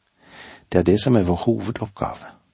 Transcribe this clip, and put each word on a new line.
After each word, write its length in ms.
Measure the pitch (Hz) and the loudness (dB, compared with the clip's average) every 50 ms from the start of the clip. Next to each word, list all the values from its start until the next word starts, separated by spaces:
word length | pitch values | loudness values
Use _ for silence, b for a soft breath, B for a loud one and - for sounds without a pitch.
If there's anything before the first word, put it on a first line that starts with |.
| _ _ _ B B B B B B B B B B B | _ _ _ B B B B B B B B B B B
Det 80 | - 90 | 0 2
er 40 | 87 | 4
det 160 | 87 92 107 | 4 4 2
som 140 | - 139 123 | 4 2 2
er 100 | 113 95 | 4 4
vår 160 | 87 90 85 - | 2 0 0 0
hovedoppgave. 840 | - 117 110 98 98 117 - 110 107 - - - - - - - - - _ _ _ | -2 -2 -2 -2 -8 -8 -8 -8 -10 -10 -8 -8 -8 -8 -10 -18 -20 -20 _ _ _